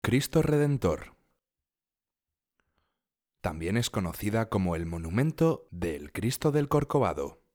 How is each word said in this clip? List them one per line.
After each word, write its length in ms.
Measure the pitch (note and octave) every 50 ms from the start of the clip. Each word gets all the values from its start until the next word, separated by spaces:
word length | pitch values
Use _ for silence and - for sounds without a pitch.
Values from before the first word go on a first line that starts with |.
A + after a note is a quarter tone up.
| -
Cristo 360 | - G#2+ C3+ C#3+ - - E3
Redentor. 720 | D#3 - D3+ D3 D3 D3 C#3+ C3+ - F2+ D#2 - - - - _ _ _ _ _ _ _ _ _ _ _ _ _ _ _ _ _ _ _ _ _ _ _ _ _ _ _ _ _ _ _ _ _ _ _ _ _ _ _ _ _ _ _ _ _
También 380 | - F#2 D#2 D#2 E2 E2+ G2 A#2+
es 120 | A#2 -
conocida 600 | - A2+ F#2+ E2+ E2 - - G#2 G#2 A2+ A2+ A2
como 260 | - G2+ F#2 F2+ E2+
el 100 | D#2+ E2+
monumento 840 | E2 E2+ E2 E2 E2 E2+ A2 C3+ D#3+ D#3 - E3 E3 D#3 - - _
del 400 | - F2 F2 E2+ D#2 C#2+ D2 -
Cristo 400 | _ - F#2+ A#2 C3 - - D#3
del 160 | C#3 D3+ C#3+ -
Corcovado. 760 | - D3 C#3+ - - D3 B2 F#2 D#2 C#2+ C#2 C#2+ - _ _ _ _